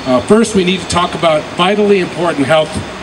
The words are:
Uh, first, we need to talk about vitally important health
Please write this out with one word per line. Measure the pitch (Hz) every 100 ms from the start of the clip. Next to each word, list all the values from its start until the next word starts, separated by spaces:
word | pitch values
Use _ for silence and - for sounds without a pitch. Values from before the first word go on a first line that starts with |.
Uh, | - 127
first, | - 214 214
we | 196
need | 180 185
to | -
talk | 180 175
about | 165 165 151 - -
vitally | 180 208 208 196
important | 156 - 170 143
health | 131 156 156 - - -